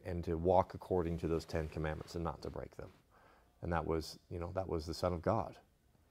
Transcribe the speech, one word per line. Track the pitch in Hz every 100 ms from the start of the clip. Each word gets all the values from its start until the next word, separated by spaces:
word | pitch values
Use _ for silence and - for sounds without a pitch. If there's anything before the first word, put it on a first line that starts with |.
| -
and | 87
to | 85 82
walk | 87 90 95
according | - - 90 85 82
to | 78
those | 80
Ten | - 82 78
Commandments | 78 78 78 - 87
and |
not | 82 69
to | 82
break | 73 - -
them. | - - _ - - - _ _
And | 85
that | 85 78
was, | 80 78 - -
you | 87
know, | 85
that | 90 92
was | 82 78
the |
Son | 80 90
of | 87
God. | 92 107 - - - _ _ _ _